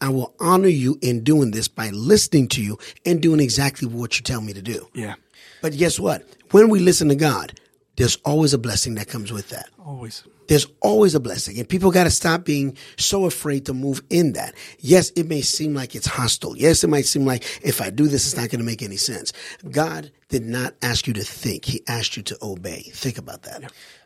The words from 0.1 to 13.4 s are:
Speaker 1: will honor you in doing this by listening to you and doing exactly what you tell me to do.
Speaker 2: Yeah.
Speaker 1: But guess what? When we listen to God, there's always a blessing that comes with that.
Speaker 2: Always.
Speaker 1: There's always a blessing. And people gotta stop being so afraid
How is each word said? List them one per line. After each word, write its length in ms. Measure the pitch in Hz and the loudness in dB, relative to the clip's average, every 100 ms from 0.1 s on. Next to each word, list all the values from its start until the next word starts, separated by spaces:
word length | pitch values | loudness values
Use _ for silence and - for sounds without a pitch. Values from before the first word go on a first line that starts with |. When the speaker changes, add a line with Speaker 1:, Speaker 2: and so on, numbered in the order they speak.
Speaker 1:
will 240 | 131 120 - | -2 -4 -2
honor 280 | 170 185 190 | 2 4 4
you 300 | 147 127 151 | 4 0 0
in 240 | 127 120 | 0 0
doing 280 | 120 156 123 | 4 4 4
this 160 | 107 - | 0 -6
by 200 | - 107 | -6 -8
listening 600 | 101 127 214 - 151 120 | -4 4 4 4 2 2
to 140 | 123 | 0
you 140 | 101 110 - - 175 | -4 -6 -14 -8 -2
and 160 | 170 | 2
doing 180 | 160 156 | 2 4
exactly 480 | 131 120 139 - 120 | 2 2 0 -2 -6
what 300 | 117 117 - | -6 -4 -4
you 40 | |
tell 180 | 123 120 | -4 -6
me 100 | 107 | -8
to 80 | 101 | -10
do. 280 | 104 104 - | -10 -10 -10
Speaker 2:
Yeah. 220 | 123 107 - _ _ - - | -12 -12 -12 _ _ -20 -10
Speaker 1:
But 100 | 160 | -6
guess 240 | 143 170 - | 0 0 0
what? 280 | 190 - - _ _ | -2 -4 -8 _ _
When 180 | 196 220 | 8 8
we 120 | 196 | 6
listen 280 | 180 165 151 | 4 4 4
to 60 | 139 | 4
God, 420 | 151 104 73 - _ _ _ - | 2 0 -4 -14 _ _ _ 0
there's 200 | 123 - 143 | 0 0 0
always 260 | 151 147 | 2 2
a 60 | 135 | 2
blessing 380 | 117 101 127 107 | 0 -4 -4 -6
that 120 | 107 | -8
comes 240 | 117 101 | -10 -8
with 160 | 107 - | -10 -12
that. 200 | - - _ | -14 -16 _
Speaker 2:
Always. 420 | 151 131 113 - - _ - | -16 -14 -14 -16 -20 _ 2
Speaker 1:
There's 200 | 151 - _ | 4 2 _
always 320 | 208 214 196 | 2 6 6
a 60 | 151 | 4
blessing. 380 | 117 107 - 220 | -2 -6 -6 -8
And 80 | - | -4
people 240 | 185 190 | 0 4
gotta 200 | 180 170 | 4 4
stop 340 | - 170 170 | 2 0 0
being 320 | 165 147 139 135 - - | 0 -2 -2 -6 -14 -4
so 260 | - 202 | -2 0
afraid 400 | 180 - | 0 -2